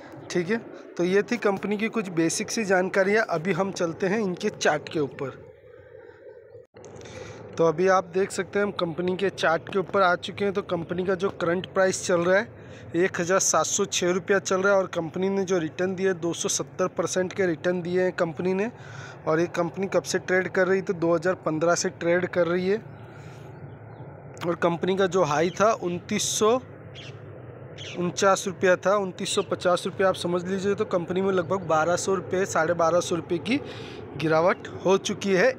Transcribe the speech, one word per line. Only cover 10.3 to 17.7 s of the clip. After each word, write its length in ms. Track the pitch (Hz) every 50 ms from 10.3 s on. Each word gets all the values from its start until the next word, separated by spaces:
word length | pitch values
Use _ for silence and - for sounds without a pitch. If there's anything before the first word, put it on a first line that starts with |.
| 180 - 202
हैं। 80 | 202 185
तो 80 | 202 196
कंपनी 420 | - 185 170 165 - 175 175 185
का 100 | 190 190
जो 140 | 175 190 196
current 420 | - - 175 165 170 185 - - -
price 320 | 196 190 190 190 - -
चल 160 | - 185 170
रहा 160 | 170 180 185 196
है 200 | 226 - - - - - - - - - -
एक 240 | 165 180 190 - -
हज़ार 200 | 175 165 190 190
सात 260 | - - - 165 156
सौ 180 | - - - 202
छः 260 | - - - 185 175
रुपया 260 | 180 190 - - 202 190
चल 220 | - - 196 185
रहा 120 | 185 202 202
है, 60 | 196
और 80 | 185 170
कंपनी 400 | - 170 165 156 - 180 185 196
ने 140 | 196 196 196
जो 120 | 170 190 180
रिटर्न 340 | 160 156 - - 180 190 190
दिए 180 | 180 190 190 190
दो 160 | 165 165 170 160
सौ 160 | - - 196
सत्तर 380 | - - 156 - - - 185 175
परसेंट 440 | - - 170 160 - 185 185 175 -
के 120 | - 190
रिटर्न 360 | 180 160 147 - 180